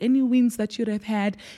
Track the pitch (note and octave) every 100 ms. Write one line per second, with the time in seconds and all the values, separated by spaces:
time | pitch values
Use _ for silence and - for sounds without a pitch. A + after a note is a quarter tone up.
0 | A#3 C4+ B3+ B3+ A#3+ - G#3+ - A3+ G#3
1 | G#3+ G#3+ G3+ G3+ -